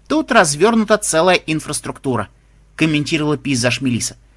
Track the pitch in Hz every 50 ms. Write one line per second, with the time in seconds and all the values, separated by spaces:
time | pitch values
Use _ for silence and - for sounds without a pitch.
0 | _ - 277 311 320 - 254 233 185 151 143 147 175 226 233 226 214 202 214 202
1 | - - - 160 165 185 180 - - - 156 151 - - 147 - - 131 127 -
2 | - 139 123 110 101 - _ _ _ _ _ _ _ _ _ - 156 160 151 147
3 | 147 - 165 147 151 151 151 139 - 143 139 120 117 123 120 - 139 131 123 104
4 | - - - - _ _ _